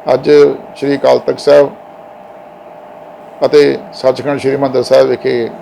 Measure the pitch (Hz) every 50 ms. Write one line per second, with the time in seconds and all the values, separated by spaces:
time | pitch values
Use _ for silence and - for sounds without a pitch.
0 | - 151 131 131 139 143 147 147 143 143 135 135 - - - - 139 139 143 135
1 | 131 131 127 123 - - 131 - - 143 143 147 143 139 - - - - - -
2 | - - - - - - - - - - - - - - - - - - - -
3 | - - - - - - - - - 120 147 147 143 139 135 - - - - -
4 | - 131 127 127 113 143 143 135 - 135 135 139 139 135 127 127 120 - 131 135
5 | 131 131 127 120 - 131 127 123 113 110 - -